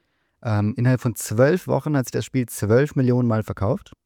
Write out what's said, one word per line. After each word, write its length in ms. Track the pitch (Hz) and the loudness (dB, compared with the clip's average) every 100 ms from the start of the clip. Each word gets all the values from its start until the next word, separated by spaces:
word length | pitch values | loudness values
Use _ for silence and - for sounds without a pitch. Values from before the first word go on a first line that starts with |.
| _ _ _ _ | _ _ _ _
Ähm, 300 | - 104 104 - | -2 0 0 0
innerhalb 240 | 120 127 | 2 2
von 160 | 123 110 | 0 -4
zwölf 520 | - 107 135 180 - | -4 2 4 2 0
Wochen 280 | 135 151 147 | -2 0 -2
hat 120 | 123 | -2
sich 40 | |
das 140 | - 113 | -4 -4
Spiel 220 | 135 120 | -4 -4
zwölf 480 | - 104 117 147 143 | -4 2 2 2 0
Millionen 320 | 127 123 123 | 0 2 2
Mal 160 | 110 | 0
verkauft. 500 | 104 - 101 156 - - | -4 -4 -2 -2 -8 -20